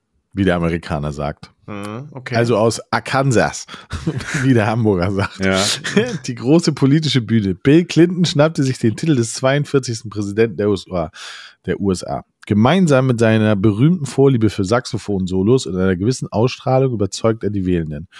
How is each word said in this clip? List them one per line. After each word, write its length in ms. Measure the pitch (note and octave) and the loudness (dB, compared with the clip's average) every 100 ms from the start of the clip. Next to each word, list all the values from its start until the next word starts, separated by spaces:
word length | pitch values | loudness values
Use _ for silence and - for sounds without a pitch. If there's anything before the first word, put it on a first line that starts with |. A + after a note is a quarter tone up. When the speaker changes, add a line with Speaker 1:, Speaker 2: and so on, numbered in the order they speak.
| _ _ _ | _ _ _
Speaker 1:
wie 120 | - | -2
der 120 | F#2 F2 | 0 0
Amerikaner 560 | E2 E2+ - D#2 D2 | 0 -4 -4 -6 -4
sagt. 380 | D2 D2 - - _ - | -6 -8 -8 -16 _ -16
Speaker 2:
Mhm, 420 | G#2 G2+ A2 D3 | -12 -12 -12 -14
okay. 240 | C3+ B2+ A#2 | -16 -4 0
Speaker 1:
Also 200 | A#2 G#2+ | 2 2
aus 240 | A2+ A2 - | 2 0 -4
Arkansas, 760 | A#2 - C3+ C#3 G#2+ D2+ - - - - - | -6 -2 0 2 2 2 -2 -12 -18 -12 -8
<laughs> 380 | - C#3 - D3+ | -6 -6 -6 -2
wie 120 | C3 | 2
der 120 | A#2+ G#2 | 2 2
Hamburger 440 | A2+ G#2+ F#2 F2+ | 0 0 2 0
sagt. 320 | G2 G2 - | -2 -4 -2
Speaker 3:
Ja. 180 | F#2+ F#2+ G2+ C3+ - | 0 0 0 -4 -4
Speaker 1:
<laughs> 320 | - B3 G3+ - | -2 -2 -4 -10
Die 80 | |
große 380 | A#2+ A#2 E3 E3+ | -6 2 2 2
politische 480 | C#3+ C3+ D3+ D#3 C3 | 2 2 2 2 -2
Bühne. 340 | G#2+ A2+ G2 | 0 0 0
Bill 300 | F2+ C3+ D#3 | 0 4 4
Clinton 400 | F3 - F3 F3+ | 4 4 2 2
schnappte 380 | F3 C#3+ D3+ D#3+ | 0 2 2 2
sich 160 | C3+ B2 | -2 0
den 180 | A#2 G#2+ | -2 0
Titel 200 | E3 C#3 | 0 0
des 180 | A#2 | 0
zweiundvierzigsten 760 | - C3 C#3+ C#3+ C#3 B2 A2+ G#2+ | -2 0 0 0 -2 -2 -6 -8
Präsidenten 460 | G2+ G2+ G2+ A2+ F#2+ | -6 -4 0 0 0
der 140 | G#2 | 0
U 40 | |
S 120 | G2 - | 0 -2
A, 200 | F2+ D#2+ - - - - _ - | -6 -6 -8 -18 -18 -20 _ -6
der 140 | - | -4
U 100 | G2 | -2
S 140 | F#2 | -2
A. 200 | - C#2 - _ - | -4 -10 -10 _ -4
Gemeinsam 600 | G#2 A#2 F#3 F3 C3 C3 | 0 2 4 4 4 2
mit 120 | A#2 | 2
seiner 380 | A2+ A2 G#2+ G#2 | 2 4 2 2
berühmten 480 | A2 G2+ D3 F3+ C#3 | 2 2 2 2 -2
Vorliebe 440 | - C#3 B2+ A2 | 2 4 4 2
für 140 | - F#2 | 0 0
Saxophon-Solos 1000 | B2 - G#2+ - G2 F#2 F#2 G2 C3 - | 0 -2 -8 -4 -4 -2 0 2 2 0
und 100 | F2+ | -2
einer 200 | F#2+ F2+ | 0 0
gewissen 320 | G2+ B2+ - | -2 -2 -4
Ausstrahlung 600 | G2+ B2 - - C3 C3+ | -2 -2 -2 -2 0 0
überzeugt 500 | A2+ G2 - A2+ A2+ | 0 -4 -2 -2 -2
er 60 | G2+ | -4
die 140 | G#2 F2+ | -4 0
Wählenden. 420 | F2+ D#2 D2 E2 - | 0 -2 -8 -12 -18